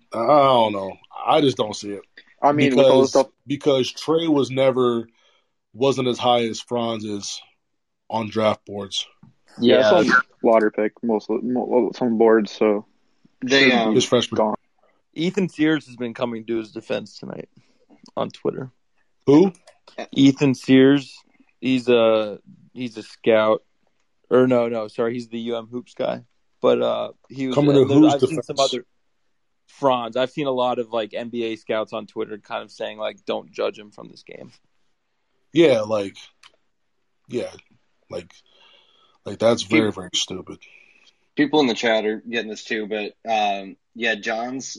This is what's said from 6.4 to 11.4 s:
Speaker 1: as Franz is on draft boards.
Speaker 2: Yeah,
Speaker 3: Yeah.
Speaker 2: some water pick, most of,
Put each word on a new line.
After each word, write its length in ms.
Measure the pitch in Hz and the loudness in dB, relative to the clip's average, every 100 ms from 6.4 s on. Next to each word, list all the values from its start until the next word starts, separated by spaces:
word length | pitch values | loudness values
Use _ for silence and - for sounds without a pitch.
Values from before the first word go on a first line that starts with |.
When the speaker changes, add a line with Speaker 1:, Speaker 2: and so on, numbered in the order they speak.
Speaker 1:
as 160 | 117 107 | -2 -6
Franz 440 | - 120 117 113 | -8 -6 -4 -6
is 360 | 107 101 - - - _ _ _ _ _ - | -8 -10 -10 -14 -18 _ _ _ _ _ -6
on 180 | 110 104 | -4 -2
draft 380 | 107 107 101 - | 0 0 0 -6
boards. 400 | 101 98 - - _ - _ _ - | -12 -10 -8 -10 _ -20 _ _ 0
Speaker 2:
Yeah, 320 | 117 127 - | 4 6 6
Speaker 3:
Yeah. 100 | 175 131 | 4 4
Speaker 2:
some 100 | 120 - _ | 2 0 _
water 280 | 117 113 107 | 2 4 4
pick, 220 | - 107 - | 0 -4 -4
most 280 | 117 107 - | -4 -2 -2
of, 120 | 110 | -4